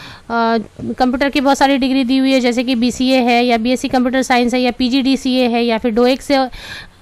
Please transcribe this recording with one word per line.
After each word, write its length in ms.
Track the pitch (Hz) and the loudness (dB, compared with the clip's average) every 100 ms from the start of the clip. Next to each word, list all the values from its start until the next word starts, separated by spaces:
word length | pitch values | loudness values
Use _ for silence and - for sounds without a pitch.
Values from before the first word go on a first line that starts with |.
| - - - 233 226 226 214 - | -20 -20 -6 -2 0 0 -4 -10
computer 480 | 226 233 254 247 - | -10 -2 -2 0 -2
की 120 | 294 | 0
बहुत 160 | 269 277 | 0 2
सारी 200 | 277 277 | 2 2
degree 260 | 262 262 | 2 0
दी 140 | 247 269 | 2 2
हुई 140 | 262 | 2
है, 80 | 262 | 2
जैसे 240 | 247 233 | 2 0
कि 120 | 247 240 | -2 0
बीसीए 440 | 247 - 254 262 | 0 0 0 2
है 260 | 240 240 247 | 2 2 2
या 120 | 233 | 0
बीएससी 300 | 233 254 269 | 0 -2 0
कंप्यूटर 340 | 262 247 262 | 0 0 0
science 320 | 254 247 240 | 0 0 2
है 60 | 254 | 0
या 120 | 254 | 0
पीजीडीसीए 760 | 240 247 269 262 269 262 254 247 | 0 0 0 0 0 0 0 0
है 160 | 240 | 0
या 140 | 240 220 | 0 0
फिर 140 | 247 | 0
डोएक्स 340 | 220 247 262 - | 2 2 0 0
से 220 | 269 254 - - - - - | 0 0 -6 -16 -18 -20 -20